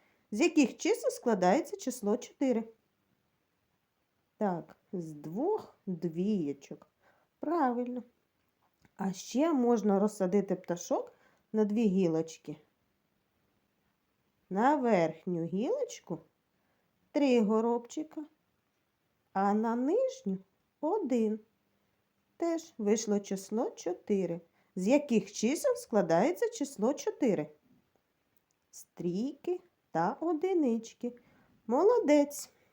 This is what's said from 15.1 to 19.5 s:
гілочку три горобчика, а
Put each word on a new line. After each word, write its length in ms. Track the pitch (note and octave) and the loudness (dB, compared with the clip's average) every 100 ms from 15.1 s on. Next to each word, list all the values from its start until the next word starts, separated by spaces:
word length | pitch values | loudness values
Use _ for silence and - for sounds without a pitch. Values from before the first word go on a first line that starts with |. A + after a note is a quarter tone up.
| E3 - F3 E3 | -2 -6 -4 -4
гілочку 720 | F#3+ C4 C5+ C5 - - D#3+ - _ _ _ _ _ _ _ _ | -2 -2 -2 -4 -8 -12 -14 -14 _ _ _ _ _ _ _ _
три 300 | D4 C#4 A#3+ | 0 4 4
горобчика, 840 | G#3 A3 A#3 A#3+ A#3+ - D#4 - D4+ _ _ _ _ _ _ _ _ _ _ | 4 2 2 0 -4 -10 -12 -12 -16 _ _ _ _ _ _ _ _ _ _
а 200 | F#3+ G3+ | -2 0